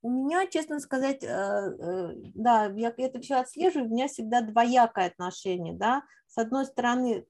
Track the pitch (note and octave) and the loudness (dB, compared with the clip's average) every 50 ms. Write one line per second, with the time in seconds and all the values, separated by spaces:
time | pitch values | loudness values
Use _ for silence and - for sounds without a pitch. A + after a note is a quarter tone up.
0 | - A#3 B3 C4 C4+ C#4 E4 F4+ F#4+ F#4 - D#4+ D4+ D#4 D4+ D4 C#4 - C4+ C4 | -4 -2 -2 0 0 0 2 0 0 0 -2 -2 -2 -2 -4 -6 -4 -2 -2 0
1 | C4+ C4+ C#4 C4+ - - - - G3 G3 G3+ G3+ G3+ F#3+ - - - E3+ F3+ F#3+ | 0 0 -2 -2 -4 -4 -4 -2 -2 0 0 0 -2 -2 -6 -6 -6 -6 -4 -4
2 | F3+ E3+ - - - - - - A3 B3 A#3 A3 G#3+ G3+ G3 G#3+ A#3 A#3 A#3 - | -4 -6 -8 -12 -14 -14 -8 0 4 4 6 6 4 2 -2 -2 -4 -4 -2 -2
3 | B3+ C4 B3+ B3 A#3+ - C#4 B3+ B3+ C4 - C#4+ E4+ F#4+ - D4+ B3+ A3+ A3 A#3+ | -4 -4 -4 -6 -4 0 0 0 0 -2 -4 0 2 2 2 2 0 0 0 0
4 | C4 C#4+ - - A3+ A3 A#3 B3 A#3 G#3+ G#3+ A#3 A#3 A#3+ B3 B3+ A#3 A3+ - G#3 | 0 -2 -4 -6 -4 0 0 0 0 2 2 4 4 6 6 6 6 6 4 0
5 | F#3 F3 - - F3+ F#3 F#3 - - G3 F3+ F3+ E3+ E3 E3+ F3 G3 A3+ B3+ C#4+ | -2 -2 -2 -4 -6 -8 -6 -6 -4 -4 -4 -4 -4 -8 -6 -2 0 0 0 0
6 | C#4 _ _ _ _ _ - A#3+ A3+ A3 B3 C4+ C4+ C4+ - - A#3+ A#3+ B3 B3+ | -2 _ _ _ _ _ -4 -4 -2 0 0 -2 -2 -2 -2 -2 0 2 2 2
7 | B3+ B3 A3 - - _ | 2 0 0 -2 -4 _